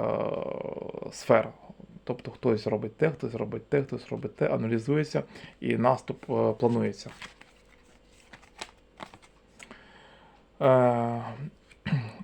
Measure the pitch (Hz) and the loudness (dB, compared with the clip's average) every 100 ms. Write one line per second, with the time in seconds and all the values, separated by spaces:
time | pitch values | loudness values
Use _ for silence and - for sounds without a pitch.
0 | 113 110 107 - - - - - - - | 0 -2 -2 -4 -6 -6 -8 -8 -10 -10
1 | - - - 113 113 - - - - - | -12 -8 4 4 4 -8 -20 -20 -20 -16
2 | - 123 - - 127 110 107 107 113 - | -8 -8 -8 -2 2 2 2 -2 -4 0
3 | 156 139 123 113 110 113 - 143 135 120 | -2 0 -6 -4 -6 -6 0 0 0 -8
4 | - 113 107 - 151 127 113 113 113 151 | -8 -8 -8 -2 0 0 0 0 2 0
5 | 147 139 - - - - 120 113 120 131 | 0 -4 -4 -14 -20 -6 -2 2 4 2
6 | - - - 117 113 110 120 117 107 - | -2 -10 -2 2 2 4 2 2 0 -4
7 | - - - - - - - - - - | -14 -16 -18 -20 -20 -20 -20 -20 -20 -20
8 | _ - - - - - - - _ - | _ -20 -20 -20 -20 -16 -16 -16 _ -18
9 | - - - _ _ - - - - - | -18 -18 -20 _ _ -20 -20 -20 -20 -20
10 | - - - - _ - 143 131 123 120 | -20 -20 -20 -20 _ 2 6 8 6 4
11 | 117 117 113 117 143 - _ - - 135 | 0 -2 -6 -10 -12 -14 _ -10 -2 -2
12 | 110 - | -2 -10